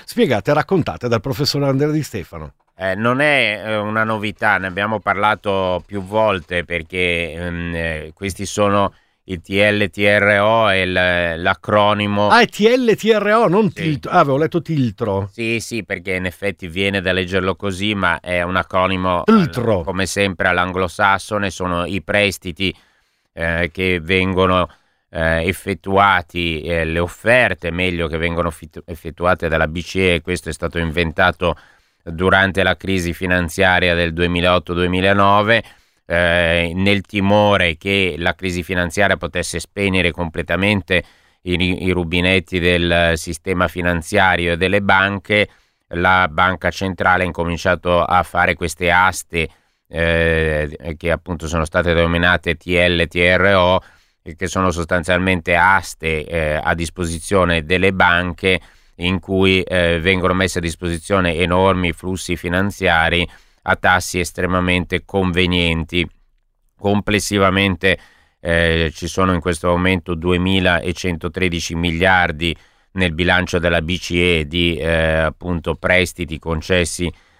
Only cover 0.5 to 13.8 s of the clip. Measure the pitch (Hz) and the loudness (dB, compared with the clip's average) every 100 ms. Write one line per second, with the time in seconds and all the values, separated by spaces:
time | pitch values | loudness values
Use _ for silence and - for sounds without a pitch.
0.5 | 147 - 190 107 85 123 113 139 135 143 | 0 2 0 0 -4 -2 -2 -2 -4 -2
1.5 | 143 139 135 147 156 139 104 76 82 76 | 0 0 0 0 -2 -4 -10 -10 -14 -14
2.5 | _ _ - 95 95 117 127 151 139 110 | _ _ -6 -4 0 0 2 2 2 0
3.5 | 104 107 107 104 110 110 110 104 - 110 | -2 -4 -4 -2 -2 -2 -2 -6 -2 0
4.5 | 95 95 90 104 107 101 95 104 104 104 | 2 0 -4 -2 -2 -2 0 0 0 -2
5.5 | 95 92 87 - 101 92 110 107 95 - | -2 -2 -4 -6 -10 -4 0 2 0 -2
6.5 | 87 82 85 80 92 90 85 82 82 87 | -6 -4 -6 -6 -2 0 0 -4 -6 -8
7.5 | 85 87 85 82 78 78 - 98 90 95 | -6 -6 -4 -4 -6 -10 -10 -8 -8 -8
8.5 | 104 101 101 95 - _ _ - 87 - | 0 2 2 0 -4 _ _ -12 -12 -4
9.5 | 98 104 104 98 101 101 104 101 101 104 | 2 4 4 0 2 4 4 4 4 4
10.5 | 113 107 95 92 92 90 87 85 82 92 | 4 2 2 0 2 2 2 0 -2 -2
11.5 | 95 - 104 104 104 104 101 104 233 220 | -2 0 2 4 2 0 0 4 4 2
12.5 | - 208 262 240 196 214 214 202 220 202 | 2 2 4 2 0 2 2 2 2 2
13.5 | 190 202 - | 2 0 -2